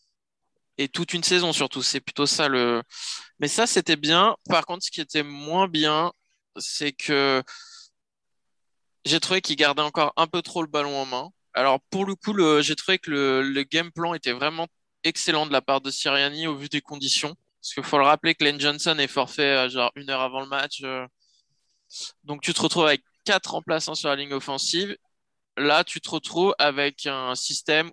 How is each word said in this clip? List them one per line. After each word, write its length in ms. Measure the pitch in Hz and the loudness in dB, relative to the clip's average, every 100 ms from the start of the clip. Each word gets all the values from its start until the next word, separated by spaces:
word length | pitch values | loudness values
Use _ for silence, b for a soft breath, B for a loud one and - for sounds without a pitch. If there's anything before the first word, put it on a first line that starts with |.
| _ _ _ _ _ _ _ - | _ _ _ _ _ _ _ -6
et 100 | 139 | -6
toute 260 | - 170 | -4 -6
une 100 | 170 | -2
saison 280 | - 180 175 | 2 2 2
surtout, 280 | 151 135 135 | 0 -2 -2
c'est 180 | - 139 | -2 -4
plutôt 260 | - - 143 | -6 -2 0
ça 220 | - 147 | 2 2
le. 340 | 127 120 117 - B B B B - | 2 2 0 -4 B B B B -6
Mais 80 | 147 | -2
ça, 200 | - 233 | 0 2
c'était 280 | 190 170 147 | 2 2 0
bien. 380 | 147 170 214 - - | 4 4 4 2 0
Par 160 | 170 - | 0 0
contre, 180 | 180 | -8
ce 80 | - | -8
qui 100 | - | -8
était 220 | 151 156 | -4 -4
moins 440 | 147 143 147 180 190 | -4 -8 -4 0 2
bien, 440 | 156 151 151 170 - _ _ _ 98 | 2 2 2 0 -4 _ _ _ -12
c'est 340 | - - 147 | -8 -4 -6
que 520 | - - 139 139 131 - B B B B _ _ _ _ _ _ _ _ _ _ _ 143 | -6 0 2 4 2 -2 B B B B _ _ _ _ _ _ _ _ _ _ _ -2
j'ai 140 | 160 | 0
trouvé 220 | - 185 | 2 0
qu'il 140 | - 147 | 0 2
gardait 260 | 147 139 | 2 4
encore 320 | 147 165 147 - | 0 2 0 2
un 120 | 160 | 0
peu 140 | 175 | 0
trop 200 | - 175 | -4 -6
le 60 | 156 | -2
ballon 300 | 147 143 139 | -2 -2 -2
en 80 | 135 | -4
main. 240 | 127 165 _ _ | -6 -8 _ _
Alors, 260 | - 135 135 - | 2 4 2 0
pour 160 | 190 196 | -4 -2
le 100 | 190 | -2
coup, 180 | 208 | -2
le... 280 | 202 160 147 | 4 6 6
j'ai 140 | 143 151 | 2 -2
trouvé 220 | - 185 | 0 0
que 120 | 165 | 0
le... 300 | 143 139 131 | 0 2 2
le... 220 | 135 139 | 0 -2
game 280 | 139 160 170 | -2 -2 -4
plan 220 | 165 170 | -4 -4
était 200 | 165 131 | -2 -4
vraiment 340 | 123 147 165 170 _ _ _ | -2 -2 -4 -8 _ _ _
excellent 420 | 160 - - 160 151 | -4 -2 0 0 2
de 60 | |
la 100 | 135 | 2
part 200 | - 135 | 2 0
de 100 | 135 | 0
Sirianni 560 | - 147 139 143 151 160 | -4 0 2 0 -2 -6
au 80 | 139 | -6
vu 140 | 143 | -6
des 120 | 147 | -6
conditions. 540 | - 143 135 - 151 170 _ _ | -6 -8 -2 -2 -2 -10 _ _
Parce 120 | - | -10
qu'il 100 | 139 | -8
faut 140 | - 147 | 0 4
le 80 | 139 | 6
rappeler 300 | 151 165 160 | 4 2 2
que 100 | 147 | 2
Lane 140 | 143 | 2
Johnson 380 | 147 147 170 151 | -2 0 -2 0
est 80 | 135 | 0
forfait, 340 | 143 123 - | 0 -2 0
euh, 280 | 139 139 127 | 2 2 2
genre 220 | 127 120 143 | 0 -2 -2
une 140 | 139 | -6
heure 120 | 131 | -4
avant 180 | 131 131 | -2 -4
le 80 | 139 | -6
match, 340 | 139 139 - | -4 -4 -8
euh... 220 | 135 131 123 _ _ _ _ _ _ _ _ B B _ | -8 -8 -10 _ _ _ _ _ _ _ _ B B _
Donc, 180 | - 147 | -12 -6
tu 120 | - | -4
te 80 | - | 0
retrouves 240 | 160 175 156 | 0 2 4
avec 180 | 139 _ _ - | 2 _ _ 0
quatre 260 | 190 - | 0 0
remplaçants 440 | 160 170 156 - 156 | -8 -4 -4 -2 -4
sur 140 | 147 | -2
la 60 | 139 | -4
ligne 180 | 143 | -4
offensive. 600 | 139 139 135 - 170 202 - _ _ _ _ _ - | -8 -6 -4 -2 -2 -4 -8 _ _ _ _ _ -2
Là, 260 | 147 151 | 2 4
tu 160 | 175 165 | 2 -6
te 100 | - | -8
retrouves 460 | 160 - 165 190 - | -8 -4 2 2 4
avec 480 | 147 139 143 - 147 | 2 2 -2 -2 -6
un 300 | 135 127 127 | -4 -4 -4
système 560 | - 139 - 151 165 | -4 -4 0 0 0